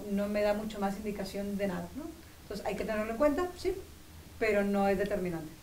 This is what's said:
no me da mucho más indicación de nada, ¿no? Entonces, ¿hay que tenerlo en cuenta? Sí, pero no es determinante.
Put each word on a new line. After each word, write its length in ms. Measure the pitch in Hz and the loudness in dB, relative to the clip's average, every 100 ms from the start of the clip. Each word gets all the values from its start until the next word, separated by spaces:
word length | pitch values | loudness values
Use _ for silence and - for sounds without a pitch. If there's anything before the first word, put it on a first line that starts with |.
| 208 | 0
no 160 | 202 202 | 0 2
me 140 | 208 | 4
da 120 | 208 | 4
mucho 260 | 208 220 214 | 2 0 -2
más 160 | 196 196 | -2 -2
indicación 600 | 214 196 190 196 202 196 | -4 -4 -4 -4 -2 0
de 100 | 196 | 0
nada, 200 | 175 175 262 | 0 -4 -8
¿no? 80 | 330 - - - | -10 -10 -16 -16
Entonces, 220 | - 208 220 | -10 -6 -4
¿hay 100 | 208 | -2
que 100 | 202 | 0
tenerlo 260 | 214 214 | 0 0
en 60 | 226 | 4
cuenta? 320 | 294 285 359 - | 4 6 0 -2
Sí, 160 | 359 370 - - - - - - | -2 -2 -4 -14 -18 -18 -16 0
pero 240 | 220 208 | 2 4
no 240 | 202 202 196 | 4 4 4
es 100 | 190 | 4
determinante. 540 | 196 190 180 165 156 - | 2 0 0 -2 -6 -12